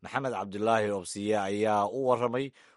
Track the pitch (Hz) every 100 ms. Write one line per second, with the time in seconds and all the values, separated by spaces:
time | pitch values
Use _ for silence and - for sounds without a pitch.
0 | 95 127 135 104 98 98 107 113 104 101
1 | 90 - 101 107 98 101 107 104 101 127
2 | 131 123 120 120 135 - -